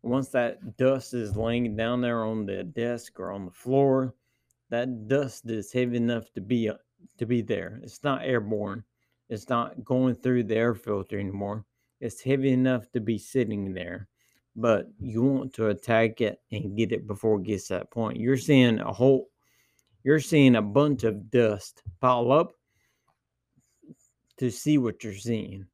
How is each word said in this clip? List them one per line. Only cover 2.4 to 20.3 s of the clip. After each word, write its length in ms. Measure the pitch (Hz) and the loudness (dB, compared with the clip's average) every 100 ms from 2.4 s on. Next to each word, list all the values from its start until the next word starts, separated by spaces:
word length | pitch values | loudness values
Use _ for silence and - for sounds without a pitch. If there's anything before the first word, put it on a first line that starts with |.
| 101 | -4
the 160 | 98 | -6
desk 560 | 92 135 117 120 - - | -8 -6 -4 -4 -10 -12
or 140 | 92 | -10
on 120 | 98 | -10
the 60 | 92 | -12
floor, 640 | - 123 135 139 131 131 - _ _ _ _ _ | -12 0 2 4 2 0 -8 _ _ _ _ _
that 380 | 117 127 120 107 | -4 -4 -6 -2
dust 420 | 139 139 - 113 | -2 -2 -8 -8
is 220 | 113 98 | -6 -4
heavy 240 | 127 123 120 | -2 0 0
enough 360 | 117 117 110 | 0 -2 -6
to 80 | - | -14
be, 280 | 98 123 110 | -2 0 0
uh, 80 | - _ _ - _ | -4 _ _ -20 _
to 80 | 113 | -2
be 160 | 120 | -2
there. 380 | 107 101 90 110 | 0 -4 -6 -14
It's 220 | 117 - | -18 -8
not 200 | 143 131 | -4 -2
airborne. 600 | - 123 104 107 101 104 - _ _ _ _ | 0 0 0 -4 -4 -8 -12 _ _ _ _
It's 200 | 110 - | -10 -2
not 340 | 117 - - | -2 -2 -8
going 320 | 113 127 131 | -2 2 2
through 300 | 120 135 123 | 0 0 0
the 100 | 104 | 2
air 220 | 110 117 104 | 2 2 0
filter 420 | - 101 95 101 | -4 -4 -4 -6
anymore. 460 | 98 98 101 107 - _ _ _ | -6 -4 -6 -6 -10 _ _ _
It's 240 | 120 - | -10 -6
heavy 300 | 127 135 135 | -2 0 2
enough 360 | 127 131 127 - | 4 4 0 -2
to 80 | 123 | -4
be 180 | 110 110 | -2 -4
sitting 560 | - 135 110 104 98 | -2 -2 0 -2 -4
there, 320 | 92 87 92 101 _ _ _ _ | -6 -8 -10 -14 _ _ _ _
but 320 | - 117 104 - _ | -4 2 2 0 _
you 220 | - 110 | -8 0
want 280 | 127 135 131 | 0 0 -4
to 160 | - 110 | -2 -2
attack 500 | 101 - 113 113 113 | -2 2 2 2 2
it 200 | 110 104 _ | -2 -4 _
and 240 | 107 107 101 | -8 -6 -2
get 160 | 113 | -2
it 160 | 117 107 | -2 -6
before 320 | 101 113 107 | -4 0 0
it 60 | 95 | 0
gets 200 | 101 - | -6 -4
to 80 | 92 | -6
that 120 | - | -6
point. 260 | - 110 120 | -6 -4 -2
You're 200 | 113 135 | 0 0
seeing 420 | 117 139 123 110 | 4 6 6 4
a 140 | - | -2
whole, 360 | 104 131 135 - _ _ _ _ _ _ _ | 2 4 4 0 _ _ _ _ _ _ _
you're 160 | 131 156 | 0 0
seeing 340 | - | 2